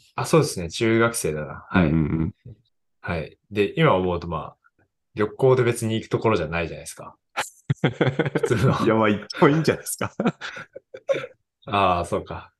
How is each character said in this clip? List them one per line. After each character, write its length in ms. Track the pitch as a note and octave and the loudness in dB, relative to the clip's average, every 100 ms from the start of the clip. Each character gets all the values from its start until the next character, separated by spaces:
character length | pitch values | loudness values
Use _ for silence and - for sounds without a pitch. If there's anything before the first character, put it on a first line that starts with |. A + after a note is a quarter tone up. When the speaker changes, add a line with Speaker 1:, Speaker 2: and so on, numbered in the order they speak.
| _ - | _ -10
Speaker 1:
あ、 100 | B2 | 2
そ 120 | E3 | 4
う 20 | |
で 40 | - | 4
す 120 | - | -2
ね。 80 | E2+ | -8
中 300 | - A#2 A2+ | -2 2 4
学 160 | A2+ | 2
生 180 | - E2 | 0 -4
だ 140 | D2+ D2+ | -4 -8
な。 200 | - - | -12 -2
は 140 | F#2+ | 2
い。 40 | D#2+ | 4
Speaker 2:
う 40 | |
ん 0 | |
う 40 | D#2+ | 2
ん 380 | D2+ D#2+ D#2 - - | 2 0 -2 -6 -18
う 20 | |
ん。 60 | - _ _ _ _ | -20 _ _ _ _
Speaker 1:
は 180 | - E2 | -8 -8
い。 200 | - - _ | -8 -16 _
で、 220 | G2+ G2+ - | -2 0 4
今 160 | D#3 | 4
思 180 | F#2 F#2 | 4 2
う 60 | F2 | -2
と、 80 | E2+ | -4
ま 100 | D#2+ | -8
あ、 180 | D2+ - _ _ _ _ _ | -10 -18 _ _ _ _ _
旅 140 | - G#2+ | -4 -4
行 280 | - C3+ B2+ | 2 4 4
で 60 | |
別 240 | A#2 A#2 A2 | 2 0 -2
に 80 | |
行 100 | A2+ | -4
く 40 | - | -2
と 100 | A#2+ | 0
こ 120 | A2+ | 2
ろ 60 | G#2 | 0
じ 60 | |
ゃ 60 | D#2 | -2
な 120 | E2+ | -4
い 60 | D#2+ | -6
じ 60 | |
ゃ 20 | - | -8
な 40 | |
い 40 | |
で 20 | - | -14
す 80 | |
か。 220 | - - - _ - - - - - | -16 -18 -20 _ -10 -10 -8 -8 -2
Speaker 2:
<laughs> 0 | |
Speaker 1:
普 580 | C#3 - C3+ C#3 D3+ - - | -2 0 0 0 -2 -2 0
通 200 | A2 C3 | 2 2
の。 180 | - | 2
Speaker 2:
い 20 | - | 2
や、 80 | |
ま 100 | A2 G#2+ | 4 4
あ、 20 | |
行 140 | G2 | 0
っ 40 | - | -4
て 120 | - | 2
も 80 | D3+ | 4
い 40 | |
い 40 | D#3 | 4
ん 60 | |
じ 100 | D3+ | 2
ゃ 20 | |
な 60 | F2+ | -2
い 40 | |
で 20 | - | -6
す 120 | - | -8
か。 140 | - - | -6 -4
<laughs> 1500 | B3 - - - - - - - - C5+ - _ _ _ - | -4 -4 -10 -14 -16 -20 -20 -10 -6 -6 -6 _ _ _ -6
Speaker 1:
あ 340 | G2+ G2 F2 | 0 2 0
あ、 40 | |
そ 140 | E2+ F#2+ | -2 -4
う 60 | |
か。 280 | - E2 - | -6 -12 -16